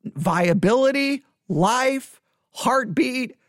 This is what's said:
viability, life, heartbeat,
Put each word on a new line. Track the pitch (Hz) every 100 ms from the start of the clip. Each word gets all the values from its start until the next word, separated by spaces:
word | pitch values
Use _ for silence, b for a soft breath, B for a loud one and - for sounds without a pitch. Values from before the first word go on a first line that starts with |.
viability, | 214 143 175 170 175 170 185 247 262 277 277 277 - _ -
life, | 156 190 247 262 269 - _ _ _ _
heartbeat, | - 247 262 220 160 262 254 247 -